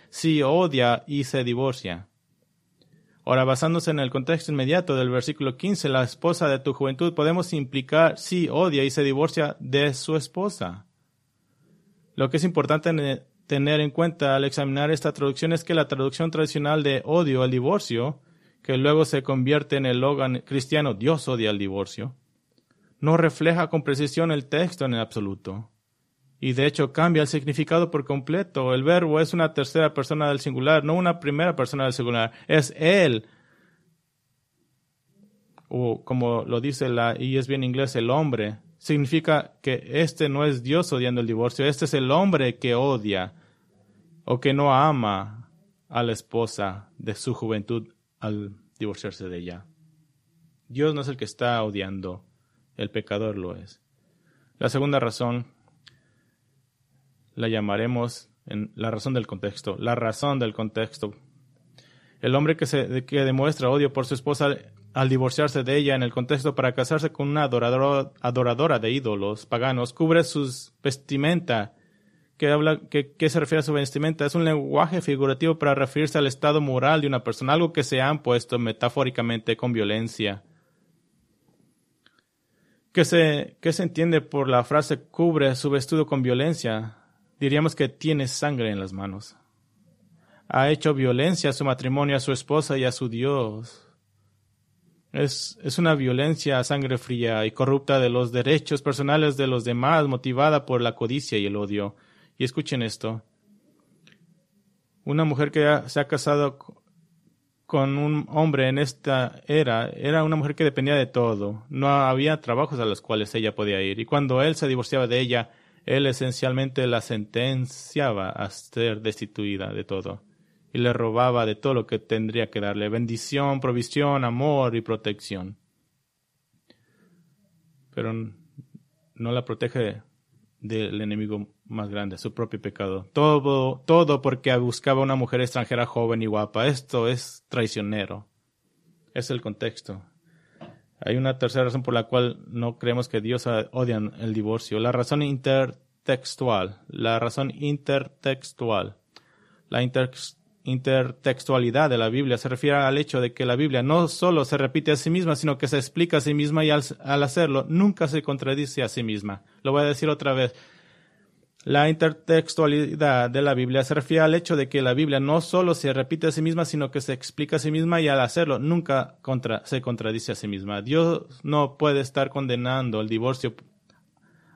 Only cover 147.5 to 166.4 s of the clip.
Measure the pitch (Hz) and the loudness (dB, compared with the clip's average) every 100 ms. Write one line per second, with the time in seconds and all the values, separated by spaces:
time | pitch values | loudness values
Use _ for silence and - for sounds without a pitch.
147.5 | - 147 143 - 139 131 _ 139 131 - | -4 -4 -4 -2 -2 -2 _ -4 -4 -8
148.5 | - 117 101 101 - _ _ _ _ _ | -8 -2 -2 -2 -10 _ _ _ _ _
149.5 | _ - 117 127 131 127 - - _ _ | _ -6 -2 0 0 -2 -6 -16 _ _
150.5 | _ 127 131 131 131 127 - 135 131 - | _ -6 -4 2 2 0 -2 -2 -2 0
151.5 | 131 120 131 151 120 113 127 139 120 131 | 2 2 2 2 2 0 0 0 -2 -2
152.5 | 127 147 143 135 139 147 131 120 - 127 | -2 2 2 2 0 -2 -2 -2 -2 0
153.5 | 123 151 127 127 165 170 - 180 160 127 | 0 2 0 2 2 2 2 2 4 2
154.5 | 143 135 156 151 143 160 180 170 143 156 | 0 0 0 0 0 2 0 0 0 0
155.5 | 135 135 143 131 170 170 156 147 147 147 | -2 0 0 -2 -2 2 2 0 0 0
156.5 | 160 156 147 127 - 139 143 139 180 160 | 2 4 2 0 -8 -2 0 2 2 2
157.5 | 135 131 165 202 180 160 151 143 139 131 | 0 0 4 4 2 0 -2 -2 -4 -2
158.5 | 139 139 139 117 127 113 104 101 95 _ | -2 -4 -4 -4 -2 -4 -4 -6 -10 _
159.5 | _ 135 143 147 135 156 147 139 131 123 | _ 0 2 2 0 0 0 0 0 0
160.5 | - - - _ _ _ _ _ _ _ | -4 -20 -20 _ _ _ _ _ _ _
161.5 | _ - 143 151 160 160 156 - 160 160 | _ 0 4 4 4 0 0 2 2 2
162.5 | - 151 147 151 156 147 127 120 131 143 | 0 2 2 0 0 2 4 2 2 2
163.5 | 123 127 131 131 151 131 160 156 170 170 | 2 0 0 0 -2 2 4 4 4 2
164.5 | 156 131 143 127 127 156 135 139 165 170 | -2 0 0 2 2 2 0 2 0 2
165.5 | 185 180 165 139 135 131 160 165 156 | 2 2 0 0 -2 -2 -2 -2 0